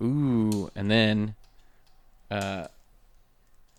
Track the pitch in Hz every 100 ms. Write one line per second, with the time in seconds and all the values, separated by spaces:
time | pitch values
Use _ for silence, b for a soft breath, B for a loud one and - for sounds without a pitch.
0 | 117 147 139 117 107 104 95 - 101 113
1 | 110 107 107 107 - - - - - -
2 | - - - 104 98 95 78 - - -
3 | - - _ _ _ - -